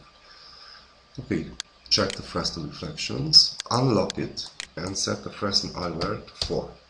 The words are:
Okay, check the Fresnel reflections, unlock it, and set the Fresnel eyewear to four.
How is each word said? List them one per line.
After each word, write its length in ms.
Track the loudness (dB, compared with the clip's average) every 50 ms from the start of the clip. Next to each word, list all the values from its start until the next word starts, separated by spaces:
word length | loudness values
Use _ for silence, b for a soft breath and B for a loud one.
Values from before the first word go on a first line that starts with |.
| -14 -20 -20 B B B B B B B B B B B B B B B B B B _ -14 -10
Okay, 280 | -4 -2 -2 -2 -2 -4 -8 -12 -12 _ -14 -12 -4 0
check 240 | 2 2 2 2 0
the 80 | -6
Fresnel 460 | -8 -4 -2 -2 -2 -2 -4 -4 -8
reflections, 920 | -8 -8 -8 -8 -8 -6 -6 -6 -4 -2 -2 2 6 8 8 8 8 4 -6 -4 0
unlock 460 | 2 4 4 6 6 4 4 2 0
it, 300 | -4 -4 -6 -6 -8 -12 -12 -12 -14 -14 -12 -8
and 200 | -6 -6 -4 -4
set 260 | -2 -2 -2 -2 -2 -4
the 60 | -10
Fresnel 440 | -8 -4 -2 0 0 0 0 -2 -6
eyewear 520 | -4 -4 -4 -2 -2 -2 -2 -2 -4 -8
to 200 | -10 -6 -4 -2
four. 240 | 0 0 -2 -2 -4 -8 -16 -20